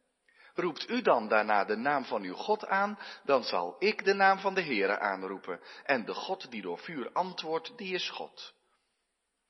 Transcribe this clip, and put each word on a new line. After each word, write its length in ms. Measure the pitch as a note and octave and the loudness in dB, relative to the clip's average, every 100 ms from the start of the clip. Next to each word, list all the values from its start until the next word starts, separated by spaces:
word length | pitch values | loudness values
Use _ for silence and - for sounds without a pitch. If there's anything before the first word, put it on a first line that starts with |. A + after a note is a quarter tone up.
| _ _ _ _ - | _ _ _ _ -16
Roept 360 | - F3 C#3+ - | -4 -4 -4 -4
u 120 | A#3+ | 0
dan 260 | G#3 C3+ G#2+ | 4 4 6
daarna 360 | A2 G#2+ G#2 | 4 6 4
de 120 | F#2+ G#2+ | 2 0
naam 280 | C3+ C#3+ | 2 0
van 180 | B2 A2+ | 0 -4
uw 120 | F#2+ | -4
God 320 | F2+ - G#3 - | -6 -2 -2 0
aan, 320 | G3 G3+ G#3 - - | 0 0 -4 -12 -8
dan 200 | - C3+ | 2 2
zal 320 | - F#2+ F2 - | 2 -2 -2 0
ik 260 | G3+ G#3 | 0 0
de 100 | F#3+ | 0
naam 240 | G3+ G3 F#3+ | 4 6 6
van 160 | G3 | 2
de 80 | F#3+ | 0
Heere 360 | E3 A2 G2 G2+ | 0 2 2 2
aanroepen. 600 | G#2 F#2+ F#2+ F#2+ - F2 - - | 0 -2 -4 -8 -6 -8 -10 -10
En 200 | - C3+ | 0 0
de 100 | G2+ | 0
God 360 | F#2 - F#2+ - | -6 -6 -6 -8
die 120 | A#2 | -8
door 160 | F#2 E2+ | -6 -8
vuur 340 | - D#3+ A2 | -8 -8 -4
antwoordt, 640 | D3 F#3 F3 D#3 D#3+ - - | -2 -4 -4 -4 -4 -6 -12
die 160 | F#3+ | -6
is 160 | F3+ - | -6 -6
God." 440 | - D#2 - - - _ _ _ _ _ _ _ _ _ | -8 -12 -14 -20 -20 _ _ _ _ _ _ _ _ _